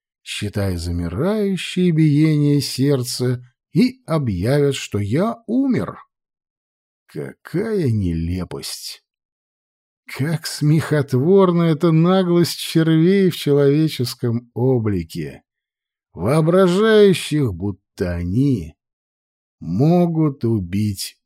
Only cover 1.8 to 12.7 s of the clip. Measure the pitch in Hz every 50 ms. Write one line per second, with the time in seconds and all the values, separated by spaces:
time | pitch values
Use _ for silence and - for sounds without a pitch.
1.8 | 180 180 160 156 160 151 139 147 156 156 156 147 147 147 143 143 135 - - 123
2.8 | 131 143 143 127 120 123 - - 123 127 123 123 - _ _ _ _ _ - 156
3.8 | 247 254 - _ _ - 160 156 139 117 95 85 92 117 139 147 143 143 135 -
4.8 | - - - 101 101 101 117 160 196 226 233 - _ - 226 262 277 269 226 120
5.8 | 90 - - - - _ _ _ _ _ _ _ _ _ _ _ _ _ _ _
6.8 | _ _ _ _ _ _ - 80 71 67 - _ _ - - 170 214 226 220 196
7.8 | 160 127 110 104 95 87 82 82 82 82 87 90 87 - - 69 - - - -
8.8 | - - - - _ _ _ _ _ _ _ _ _ _ _ _ _ _ _ _
9.8 | _ _ _ _ _ - - - 135 160 165 151 - - - - 151 151 156 160
10.8 | - - 151 151 131 - 127 123 135 175 196 196 190 180 170 170 170 165 156 156
11.8 | 180 170 160 160 165 180 185 190 185 175 170 175 170 - - - - -